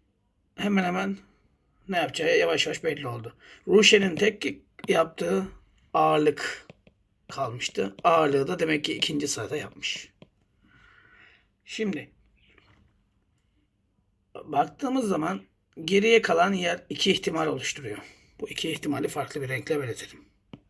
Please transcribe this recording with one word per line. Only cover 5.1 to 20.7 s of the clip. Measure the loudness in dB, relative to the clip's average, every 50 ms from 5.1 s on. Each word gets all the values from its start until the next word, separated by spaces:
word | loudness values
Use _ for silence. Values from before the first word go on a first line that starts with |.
| -2 -6 -4 -2 0 -2 -2 -4 -8 -16 _ _ _ _ _ _ 0
ağırlık | 2 2 4 4 4 4 2 2 0 -2 -8 -8 -10 -14 -20 -20 _ _ -20 -20 _ _ _ _ _ _ -12
kalmıştı. | -8 -6 -6 -6 -6 -6 -8 -6 -4 -4 -4 -4 -4 0 2
Ağırlığı | 4 4 4 4 4 4 2 2 0
da | -2 0
demek | 0 0 0 0 -2
ki | -4 -4
ikinci | -4 -4 -4 -2 -2 -4 -4
sırada | -4 -4 -6 -6 -6
yapmış. | -8 -8 -10 -12 -8 -8 -8 -8 -8 -12 -16 _ _ _ -20 _ _ _ _ _ _ _ _ _ _ _ _ _ _ _ _ _ -20 -20 -20 _ _ _ _ _ _ _
Şimdi | -12 -8 -4 -4 -4 -4 -6 -8 -14 _ _ _ _ _ _ _ _ _ _ _ _ _ _ _ _ _ _ _ _ _ _ _ _ _ _ _ _ _ _ _ _ _ _ _ _ _ _ _ _ _ _ _ _ -18
baktığımız | -18 -12 -4 0 0 0 0 -2 -6 -4 -2 0 0 0 0
zaman | 0 0 0 -2 -4 -6 -8 _ _ _ _ _ _ -16 -4
geriye | 0 2 4 6 6 6 6 4
kalan | 4 4 4 4 4 2
yer | 0 -2 -2 -4 -4 -6 -10
iki | -6 0 2 2 2
ihtimal | 2 0 -2 -2 0 0
oluşturuyor. | -2 -2 -4 -4 -6 -8 -8 -8 -10 -12 -12 -14 -18 -20 _ _ _ _ -14
Bu | -12 -10
iki | -8 -6 -6 -6
ihtimali | -6 -6 -4 -4 -2 -2 -2 -4
farklı | -4 -6 -6 -6 -6 -8 -6
bir | -6
renkle | -6 -6 -4 -2 -2 -2
belirtelim. | -2 -4 -8 -10 -12 -16 -18 -20 -20 _ _ _ _ _ -20 -20 _ _